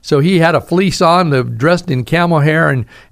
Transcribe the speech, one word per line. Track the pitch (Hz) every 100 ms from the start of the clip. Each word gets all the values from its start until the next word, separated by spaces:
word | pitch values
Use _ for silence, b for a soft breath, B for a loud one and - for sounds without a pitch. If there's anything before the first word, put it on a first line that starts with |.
So | - 147
he | 160 180
had | 165
a | 156
fleece | - 175 196 -
on, | 170 175 170
uh, | 131
dressed | 120 113 147 175 175
in | 127
camel | 117 165 175 160
hair. | 147 156 156
And, | 135 - B B